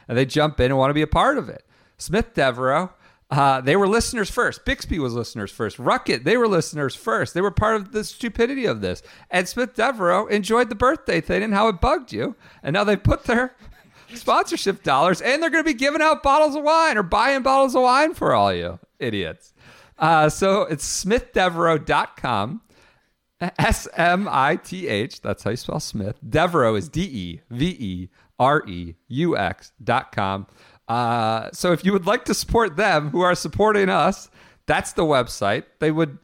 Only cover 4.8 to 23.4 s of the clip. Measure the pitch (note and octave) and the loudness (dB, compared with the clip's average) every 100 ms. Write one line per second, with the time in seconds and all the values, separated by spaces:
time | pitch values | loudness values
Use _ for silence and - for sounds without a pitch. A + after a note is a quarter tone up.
4.8 | - F#3+ C3 A#2 A2+ A#2 G2 - A2 - | -4 -4 -4 -4 -6 -8 -10 -6 -8 -4
5.8 | B2+ A#3+ - C3+ C3 A#3+ A3+ F#3 - D3+ | -2 0 0 -2 0 2 2 0 -2 -4
6.8 | C#3 - - A3 C#3+ E3+ G3 - G#3+ A3 | -6 -6 -4 -2 -2 -2 -2 0 0 0
7.8 | F#3+ G#3+ G#3 - B3 - A#3 C#4 A3 A#2 | -2 -8 -8 -8 -8 -2 -2 0 -4 -2
8.8 | F#2+ F2+ - - - F3+ F#3 - B3 - | -4 -6 -12 -20 -4 -2 -2 -4 -6 -2
9.8 | A3+ A#3+ F3 F3+ A3 G#3 F#3 A3 B3 A3+ | -2 0 0 0 0 -2 0 0 0 0
10.8 | B3 D#4+ - F3 - F3+ A3 G3+ A3 F#3 | 0 0 -2 -2 0 -2 0 2 2 2
11.8 | A#3+ D#4+ B3+ G#2 C#3+ A#3 - - - E3+ | 0 0 -4 -6 -6 -8 -20 -12 -4 -2
12.8 | G#3 G3+ - C#4+ - A#3 B3+ - - - | 0 2 2 0 0 0 0 -6 -20 -20
13.8 | _ _ _ A#3+ - B3 G4 E4+ - F#3+ | _ _ _ -10 0 0 0 -2 -4 -4
14.8 | - C3 E3+ F3+ D#3+ C#4+ E4 D#4+ D#4 A#3 | 0 2 4 2 0 0 0 0 0 0
15.8 | C#4 D#4 D#4 D4+ C#4+ C#4+ D#4 C#4+ D4 D#4+ | 0 2 2 2 2 4 4 2 2 4
16.8 | D#4+ A3 F3+ G#3 B3 C#4 B3+ C4+ C4+ C4 | 4 2 0 2 2 2 2 4 4 4
17.8 | B3+ B3+ D#4 F4+ D#3 A#2+ G2+ F2+ E2+ E2+ | 4 4 2 0 2 4 4 2 -4 -8
18.8 | - _ B2 G2+ E2 E2 _ _ - - | -18 _ -4 -2 -4 -8 _ _ -20 -20
19.8 | - _ D#3+ D#3+ D#3 - G3 G3 F#3 D#3 | -20 _ 2 4 4 2 2 2 0 -4
20.8 | - - F3+ A#3 B3+ A3 F#3 E3 E3+ D#3+ | -6 -6 -2 -2 0 0 0 2 2 2
21.8 | - D3 G3+ - C3+ A2 G#2+ G#3 - _ | 2 0 0 -6 -4 -2 -2 -8 -16 _
22.8 | _ _ _ _ _ _ | _ _ _ _ _ _